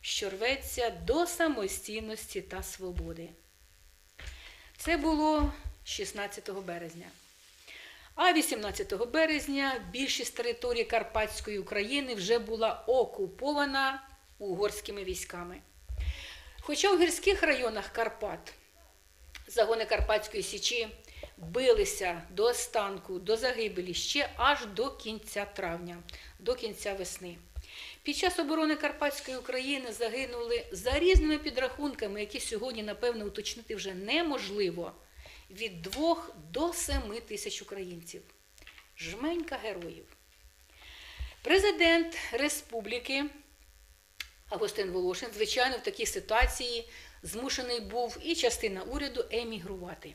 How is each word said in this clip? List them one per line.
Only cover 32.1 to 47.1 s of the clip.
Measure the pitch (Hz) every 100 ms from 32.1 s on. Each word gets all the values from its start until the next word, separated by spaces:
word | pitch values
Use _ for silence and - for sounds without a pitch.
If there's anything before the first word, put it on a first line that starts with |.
| 202
які | 202 247
сьогодні, | - 220 254 220
напевно, | 214 202 240 226 208
уточнити | 202 202 233 226 214
вже | 190
неможливо, | 185 202 294 339 262 202 208 190 170 170 - - - - - -
від | 190 226 170
двох | 175 240 320 330 - - 160
до | 240 339
семи | 339 - 269 226 226
тисяч | - 208 214 -
українців. | 196 196 180 170 165 175 - _ _ - - - - -
Жменька | 165 202 294 349 311 262
героїв. | 214 185 170 160 - - _ - - _ - - - - - - - -
Президент | 247 370 403 320 330 339 330 - -
республіки | 240 294 294 - 226 208 240 247 269 294 - - - - - - - - - - - -
Августин | 196 208 - 190
Волошин, | 180 180 180 240
звичайно, | 208 214 254 254 240
в |
такій | - 196 220
ситуації | 190 - 220 262 - 247 233 233 - -